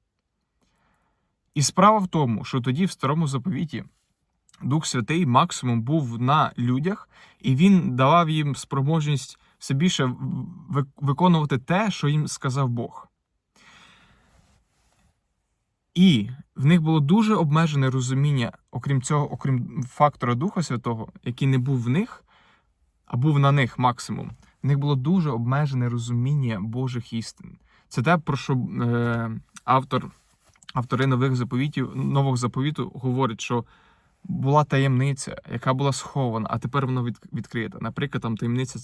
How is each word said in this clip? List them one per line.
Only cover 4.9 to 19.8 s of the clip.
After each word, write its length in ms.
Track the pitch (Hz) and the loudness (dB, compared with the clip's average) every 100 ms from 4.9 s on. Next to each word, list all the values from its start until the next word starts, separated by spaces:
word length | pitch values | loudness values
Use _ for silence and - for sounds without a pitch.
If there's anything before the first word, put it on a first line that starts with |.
| 127 110 160 160 | -2 -2 0 2
максимум 560 | 123 175 - 127 117 | 4 2 0 -2 -2
був 380 | 113 156 131 117 | 0 0 0 -2
на 320 | 127 151 127 - | 0 2 0 -2
людях, 500 | 120 127 156 - - _ - _ | -2 0 -2 -4 -8 _ -20 _
і 160 | - 131 | -2 4
він 400 | 190 190 135 127 | 6 6 4 2
давав 340 | 165 170 165 | 4 6 4
їм 260 | 156 147 131 | 0 -2 -4
спроможність 840 | - 139 135 160 147 139 - - _ _ | -4 -2 0 0 0 -2 -4 -16 _ _
все 160 | - | -4
більше 300 | 139 185 - | 0 2 2
в-, 120 | 131 120 131 - 123 - - | 0 -2 -6 -6 -8 -12 -6
ви-, 180 | 139 143 - | -4 -4 -4
виконувати 600 | 139 143 180 165 147 131 | -2 2 4 4 2 -2
те, 320 | - 175 214 | 0 0 0
що 180 | - 147 | -2 0
їм 200 | 151 156 | 0 -2
сказав 400 | - 139 127 131 | -4 -4 -2 -2
Бог. 400 | 120 113 - - _ _ _ _ _ - - - _ _ _ _ _ _ _ _ _ _ _ _ _ _ _ _ _ _ _ _ | -2 -6 -12 -20 _ _ _ _ _ -20 -20 -20 _ _ _ _ _ _ _ _ _ _ _ _ _ _ _ _ _ _ _ _
І 360 | 175 190 127 104 131 - - | 6 6 6 2 -8 -14 0
в 100 | 135 | 4
них 160 | 175 | 4
було 180 | 156 160 | 6 4
дуже 340 | 139 220 214 | 4 4 4
обмежене 560 | 208 160 151 165 143 131 | 2 2 2 2 2 0
розуміння, 640 | 131 127 131 147 139 117 - _ | 0 0 0 2 2 -2 -6 _
окрім 320 | - 143 139 | -8 -2 -2
цього, 300 | - 151 143 | 0 0 0
окрім 500 | - 139 127 123 - | -4 -2 -2 -2 -6